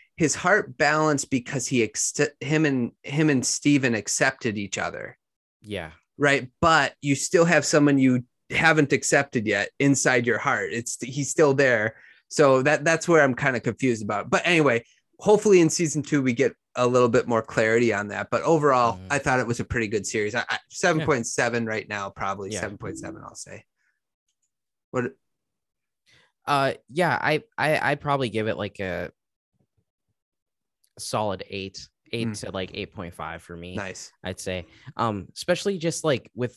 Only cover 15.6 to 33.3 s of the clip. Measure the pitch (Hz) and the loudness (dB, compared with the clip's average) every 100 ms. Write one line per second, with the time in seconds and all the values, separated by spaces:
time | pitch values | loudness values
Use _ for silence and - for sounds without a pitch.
15.6 | 160 - 165 151 131 147 131 120 127 - | 6 2 -2 -4 -2 0 0 0 0 -2
16.6 | _ - 123 123 123 117 - 117 - - | _ -2 2 4 4 4 2 0 0 0
17.6 | 110 113 120 101 104 98 104 - 147 160 | 2 4 2 0 -4 -6 -4 -2 2 2
18.6 | 147 127 117 95 92 143 139 127 117 117 | 4 4 2 0 -4 -4 0 0 0 -4
19.6 | 117 123 110 107 98 113 104 117 - 110 | -4 -4 -2 -2 -4 -4 -2 -4 -4 -6
20.6 | - - 180 156 151 135 117 - 120 120 | -8 -2 0 2 0 -2 -2 -2 -2 -2
21.6 | 113 110 - 104 98 - 98 98 98 104 | -2 -6 -6 -8 -8 -8 -8 -6 -8 -8
22.6 | 104 101 107 92 104 110 101 - - 107 | -8 -8 -12 -12 -12 -14 -16 -18 -18 -18
23.6 | - _ _ _ _ _ _ _ _ _ | -20 _ _ _ _ _ _ _ _ _
24.6 | _ _ _ 127 123 - _ _ _ _ | _ _ _ -6 -6 -8 _ _ _ _
25.6 | _ _ _ _ _ _ _ _ - 143 | _ _ _ _ _ _ _ _ -2 0
26.6 | 135 - _ 147 170 127 - 156 - - | 0 -2 _ -2 0 0 0 -2 -4 -4
27.6 | 143 156 131 147 147 143 123 107 110 - | 0 0 0 -2 -2 -2 -2 -2 -2 -4
28.6 | 101 - 95 87 87 - _ _ _ _ | -6 -6 -6 -6 -8 -12 _ _ _ _
29.6 | _ _ _ _ _ _ _ _ _ _ | _ _ _ _ _ _ _ _ _ _
30.6 | _ _ _ - - 117 107 92 - 98 | _ _ _ -16 -8 -4 -4 -4 -8 -10
31.6 | 95 - - _ _ 117 117 104 107 95 | -10 -14 -20 _ _ -6 -6 -6 -8 -8
32.6 | 92 - 90 - 87 87 80 | -8 -8 -12 -12 -14 -12 -12